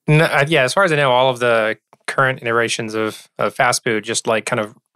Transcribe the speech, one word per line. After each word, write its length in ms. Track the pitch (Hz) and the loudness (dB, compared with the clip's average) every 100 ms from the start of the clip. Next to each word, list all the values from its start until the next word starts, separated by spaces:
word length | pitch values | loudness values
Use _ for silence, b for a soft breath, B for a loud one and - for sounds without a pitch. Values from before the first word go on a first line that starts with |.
| - | 0
No, 160 | 151 | 2
uh, 200 | 165 139 147 | 4 2 0
yeah, 160 | 156 | 2
as 100 | 127 | 2
far 80 | 196 | 2
as 80 | 190 | 2
I 60 | 147 | 2
know, 160 | 139 | 2
all 180 | 123 131 | 4 2
of 80 | 120 | 0
the 400 | 123 113 107 110 _ - - | 0 2 0 -4 _ -16 -6
current 340 | - 131 127 | 0 0 -2
iterations 520 | 120 117 113 - 110 | -2 -2 -2 -4 -6
of, 340 | 110 110 - - - | -4 -4 -6 -16 -6
of 160 | 110 | -4
Fastboot 480 | - 127 120 123 107 | 0 0 0 -2 -4
just, 240 | 107 110 120 | -4 -4 -2
like, 180 | 110 | -2
kind 140 | - 117 | -2 -4
of 160 | 104 - _ | -6 -10 _